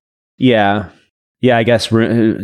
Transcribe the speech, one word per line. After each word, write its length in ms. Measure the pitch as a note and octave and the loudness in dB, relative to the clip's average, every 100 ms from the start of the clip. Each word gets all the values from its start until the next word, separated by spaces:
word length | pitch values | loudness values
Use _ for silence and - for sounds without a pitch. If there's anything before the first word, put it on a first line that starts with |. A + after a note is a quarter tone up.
| _ _ _ - | _ _ _ -2
Yeah. 520 | B2+ A2 G2+ G#2 F#2 _ _ _ _ _ | 0 2 0 -2 -6 _ _ _ _ _
Yeah, 180 | B2 A#2 | 0 0
I 60 | |
guess 280 | A#2 A2+ - | 0 0 0
Ru-, 460 | A2+ A2+ A#2 A2 - | -2 0 0 0 -2